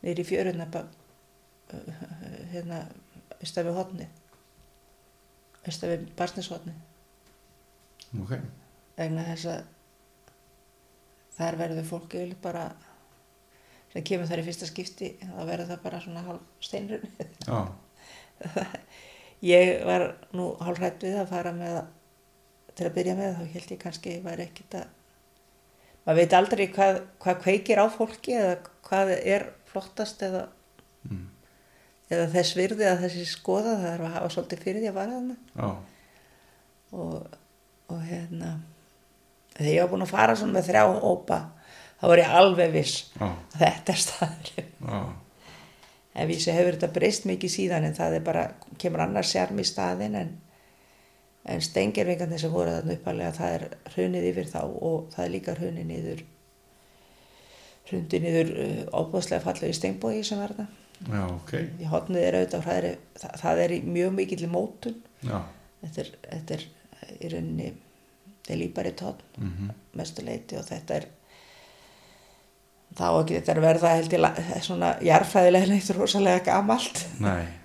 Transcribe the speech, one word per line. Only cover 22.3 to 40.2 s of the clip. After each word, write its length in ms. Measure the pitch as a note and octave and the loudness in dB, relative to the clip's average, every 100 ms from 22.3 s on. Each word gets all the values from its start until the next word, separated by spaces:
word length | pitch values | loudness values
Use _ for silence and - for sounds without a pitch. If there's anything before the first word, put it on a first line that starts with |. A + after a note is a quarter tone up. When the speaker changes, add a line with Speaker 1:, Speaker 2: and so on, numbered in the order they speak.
| _ _ _ _ | _ _ _ _
Speaker 1:
til 200 | - F3 | -6 -4
að 60 | E3+ | 0
byrja 200 | F3+ F#3 | -2 0
með, 180 | G3 | -2
þá 100 | F3 E3 | -4 -8
hélt 240 | E3 - | -10 -12
ég 80 | F#3 | -12
kannski 320 | F3+ D#3+ - E3+ | -12 -10 -10 -10
væri 260 | F#3 E3+ E3+ | -8 -10 -10
ekkert 320 | - - F#3+ | -14 -14 -12
að, 80 | - - _ _ _ _ _ _ _ _ _ _ - | -12 -18 _ _ _ _ _ _ _ _ _ _ 2
maður 140 | D#3+ | 4
veit 140 | E3+ F3+ | 8 6
aldrei 280 | G3+ G3+ F#3+ | 6 2 0
hvað, 320 | F#3+ G3 F#3+ - - | 4 4 4 -4 -6
hvað 240 | F#3 F3+ | -2 0
kveikir 420 | F#3 G3+ G3 G#3 | 2 2 4 6
á 40 | G#3+ | 4
fólki 480 | A3 A3+ - - B3 | 4 -4 -4 -4 0
eða 200 | G3 F3+ - - | 2 0 -6 -20
hvað 360 | - F#3+ G3 F3+ | -2 2 2 2
er 340 | - G3 - - | 2 0 0 -14
flottast 580 | - F#3+ - - G#3+ - | -10 -10 -10 -8 -8 -4
eða 220 | F#3+ F#3 - - _ _ _ _ | -4 -4 -6 -12 _ _ _ _
Speaker 2:
Mm. 240 | - F#2+ F2+ - _ _ _ _ _ _ _ | -10 -10 -10 -18 _ _ _ _ _ _ _
Speaker 1:
eða 120 | E3+ E3+ | 0 2
þess 280 | F3 F3 F3+ | 2 2 2
virði 300 | F#3+ G#3+ G#3 | 0 2 2
að 160 | F3+ | 4
þessi 220 | F3+ F3 F3 | 0 -4 -8
skoða, 500 | - - F#3 A3 G#3+ | -8 0 0 2 0
það 160 | F3 | -2
er 100 | E3+ | -4
að 120 | E3 E3+ | -4 -4
hafa 140 | F3+ | -4
svolítið 320 | E3+ E3+ F3 | -4 -6 -6
fyrir 180 | - G3+ | -4 -2
því 60 | A3 | -2
að 60 | F#3+ | -2
fara 160 | G3 | -4
þarna. 240 | B3+ B3+ A#3+ - | -4 -6 -8 -14
Speaker 2:
Já. 180 | - A#2 F#2 F2+ - _ _ _ _ _ _ _ _ _ | -6 -4 -4 -12 -20 _ _ _ _ _ _ _ _ _
Speaker 1:
Og, 440 | F#3+ E3 D#3+ - - _ _ _ _ _ | -10 -8 -8 -12 -20 _ _ _ _ _
og 100 | E3+ | -8
hérna, 480 | E3 E3+ E3+ E3+ E3+ D#3+ D#3+ - _ _ _ _ _ _ _ | -6 -8 -8 -8 -6 -8 -10 -20 _ _ _ _ _ _ _
þegar 200 | - D3 | -4 2
ég 140 | D#3+ | 4
var 80 | F3 | 4
búin 140 | F#3+ F#3 | 2 0
að 40 | |
fara 260 | F#3+ | 4